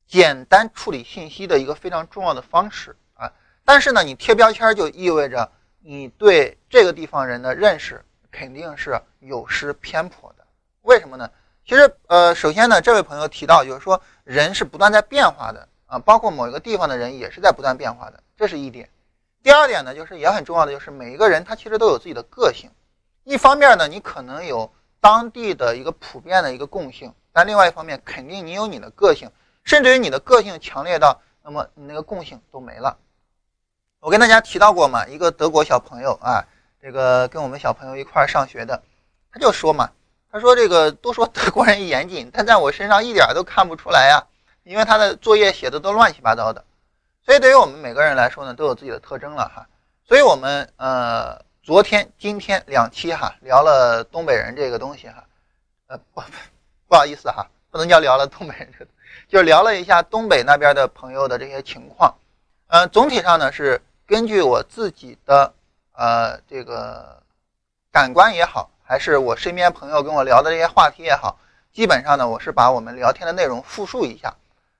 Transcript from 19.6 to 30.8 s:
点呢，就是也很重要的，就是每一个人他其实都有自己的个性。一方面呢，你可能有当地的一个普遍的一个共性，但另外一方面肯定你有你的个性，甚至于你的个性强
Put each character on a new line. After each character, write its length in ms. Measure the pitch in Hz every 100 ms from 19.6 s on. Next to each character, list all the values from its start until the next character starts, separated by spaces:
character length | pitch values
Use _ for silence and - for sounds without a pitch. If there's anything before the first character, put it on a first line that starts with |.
| 277
点 160 | 185
呢， 120 | 127 143
就 100 | 160
是 140 | 175
也 100 | 156
很 160 | 202 147
重 100 | 170
要 100 | 147
的， 60 |
就 80 | 139
是 120 | -
每 220 | 143 120
一 40 | 143
个 100 | 214
人 160 | 160
他 120 | 180 220
其 140 | 214
实 80 | 214
都 100 | 220
有 100 | 127
自 60 |
己 100 | 180
的 80 | 120
个 280 | - 254 190
性。 160 | - - _ _ _ _ _
一 120 | 262 277
方 220 | 269 285
面 180 | 277 196
呢， 100 | 151
你 120 | 190
可 220 | - 147
能 240 | 127 147 175
有 260 | 117 110 _ _ _
当 320 | 208 226 233
地 240 | 240 214 143
的 200 | 120 120
一 60 |
个 100 | 143
普 260 | - - -
遍 240 | 170 185
的 100 | 147
一 40 | 127
个 100 | 143
共 240 | 190 139
性， 200 | - 123 _ _
但 160 | 165 196
另 100 | 208
外 100 | 175
一 40 |
方 120 | 165
面 160 | 160 135 -
肯 220 | 143 135
定 180 | 190 165
你 60 |
有 160 | 190 214
你 120 | 135
的 100 | 110
个 220 | _ 202
性， 180 | 147 120 _ _ _
甚 180 | - 294
至 140 | 254 254
于 40 |
你 100 | 180
的 100 | 135
个 220 | - 240
性 180 | 202 160
强 240 | - -